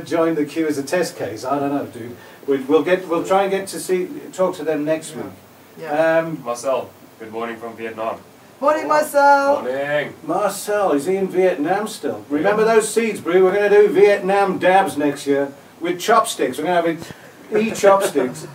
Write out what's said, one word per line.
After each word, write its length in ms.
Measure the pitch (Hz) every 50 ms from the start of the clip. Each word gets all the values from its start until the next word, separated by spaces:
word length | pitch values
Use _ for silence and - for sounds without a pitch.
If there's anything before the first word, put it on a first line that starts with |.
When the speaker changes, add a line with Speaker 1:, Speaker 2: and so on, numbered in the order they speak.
| 165 - 143
Speaker 1:
join 180 | 165 165 165 165
the 120 | 147 147
queue 200 | 147 - 165 160
as 120 | 156 147 135
a 40 | 135
test 320 | 131 180 180 165 - -
case. 280 | - 123 101 110 110 127
I 140 | 127 139 143
don't 160 | 139 139 143
know, 80 | 139 117
dude. 300 | 107 - 120 113 120 - - - - - - -
We, 100 | - 139 139 127 127
we'll 120 | 151 156 147 175
get. 160 | 185 180 180 160
We'll 160 | 170 165 151 - 190
try 100 | 196 196
and 80 | 190
get 160 | 196 190 190 - -
to 40 | 160
see, 280 | 151 - 185 180 170 143 143 143 135 131 -
talk 240 | - 185 180 180
to 80 | - 147
them 160 | 156 156 147 147
next 240 | 156 160 156 156 -
Speaker 2:
Yeah. 60 | - 120 107
Speaker 1:
week. 100 | 95 95 - - - - - - - - - 160
Speaker 2:
Yeah. 360 | 156 147 156 160 160 160 165
Speaker 1:
Um, 220 | 165 165 160 131 127
Speaker 3:
Marcel, 460 | 120 120 120 - 135 131 120 - - - - - - - -
good 140 | 110 104 104
morning 240 | 113 117 117 113 110
from 180 | 113 117 110
Vietnam. 400 | 107 113 113 113 110 110 113 - - - - - - - - - -
Speaker 2:
Morning, 280 | 254 294 302 311 302 294
Marcel. 720 | 302 302 302 302 - 285 277 285 285 277 277 277 285 - 226
Speaker 3:
Morning. 520 | 247 254 - - 143 147 147 139 - - - -
Speaker 1:
Marcel, 680 | 147 165 185 208 196 190 - - 208 208 208 196 175 151
is 120 | 143 139
he 120 | 180 190
in 120 | 196 190 180
Vietnam 580 | 170 180 190 185 160 139 143 165 185 202 214
still? 320 | 208 - - - 135 110 107 104 -
Speaker 3:
Yeah. 60 | 143 151
Speaker 1:
Remember 260 | 160 196 208 214 220
those 240 | 226 226 220 208 -
seeds, 320 | - 226 233 220 190 156
Brew? 240 | 135 156 175 185 190
We're 100 | 185 185 202
gonna 100 | 208 202
do 200 | 196 208 208 196
Vietnam 680 | 147 175 202 208 202 190 - 185 196 202 196 185 175 -
dabs 380 | 180 180 185 196 190 - 139
next 300 | 143 151 147 139 - -
year 260 | 139 139 139 143 135 - - - - - -
with 200 | 160 175 180 175
chopsticks. 560 | - - - - - - - - 151 131 127
We're 80 | - 151 175
gonna 120 | 180 175 165
have 60 | 170
e-, 680 | 160 160 - - - - - - - - - - - 208 220 220
e-chopsticks. 760 | 175 - - 196 196 196 196 185 - 143 127 123 - - - - -